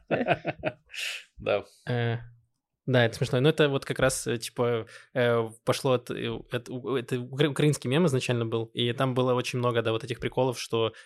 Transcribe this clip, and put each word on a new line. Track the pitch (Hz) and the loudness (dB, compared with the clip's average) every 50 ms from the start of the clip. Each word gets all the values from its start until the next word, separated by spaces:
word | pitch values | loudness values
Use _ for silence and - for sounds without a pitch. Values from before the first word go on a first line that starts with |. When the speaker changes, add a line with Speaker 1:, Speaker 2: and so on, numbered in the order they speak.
| _ - | _ -2
Speaker 1:
<laughs> | - 269 247 214 - - - 160 - - - - - _ _ _ - - - - - - - _ _ - | 0 0 2 2 0 0 -2 -6 -6 -4 -6 -6 -6 _ _ _ -12 -8 -8 -8 -8 -10 -14 _ _ -8
Да. | 110 107 104 101 98 - _ _ - | -2 0 0 0 -2 -4 _ _ -6
Speaker 2:
Э, | - 123 120 120 117 117 120 - - - _ _ _ _ _ _ _ _ _ - | -4 -2 0 0 0 -2 -4 -6 -12 -20 _ _ _ _ _ _ _ _ _ -4
да, | - 127 123 117 | 2 4 4 4
это | 110 - | 4 2
смешно. | - 135 - 135 123 | 0 -2 0 2 4
Но | 131 156 | 4 4
это | 156 - 151 143 | 4 4 4 4
вот | 135 135 - | 2 0 -2
как | - 131 - | -4 -2 2
раз, | 131 131 - - - | 2 2 2 0 -2
э, | - 123 117 | -4 -4 -4
типа, | - - - - 120 120 120 113 107 - - - - _ - | -4 -6 -4 -2 0 0 0 -2 -4 -6 -14 -20 -14 _ 0
э, | 131 120 120 117 117 113 110 110 - - | 2 2 4 4 2 0 -2 -6 -6 -2
пошло | - 123 - - 135 127 | -2 0 0 2 2 2
от, | 123 123 - | 0 0 -4
э, | - - 117 117 113 - - - | -6 -6 -4 -6 -6 -8 -8 -8
от | - 120 - - | -8 -8 -6 -6
у-, | - 127 123 104 131 | -10 -8 -4 -2 -2
это | 131 123 - 135 123 | -2 -2 -2 -4 -4
укра-, | 123 127 135 135 160 151 | -4 -4 -2 0 0 0
украинский | 135 - 151 151 139 - - 123 | 2 2 2 2 2 2 0 0
мем | 127 160 185 | 2 4 4
изначально | 156 127 127 - - 120 117 117 | 4 2 0 0 0 0 0 0
был, | 113 117 113 113 - - | 0 -2 -2 -4 -4 -4
и | - 120 120 117 | -2 -2 -2 0
там | - 135 131 123 | 0 0 0 2
было | 127 127 127 123 | 2 2 2 2
очень | 123 120 - - 127 | 2 0 -2 -2 0
много, | 120 123 117 117 113 | 0 2 2 2 0
да, | 113 113 | 0 0
вот | 113 - | -2 -2
этих | 113 117 - | -6 -6 -6
приколов, | - 120 - 131 127 131 117 - | -6 -4 0 0 0 0 0 -4
что, | - - 117 113 113 110 - - - | -6 -4 -2 0 0 -2 -4 -6 -20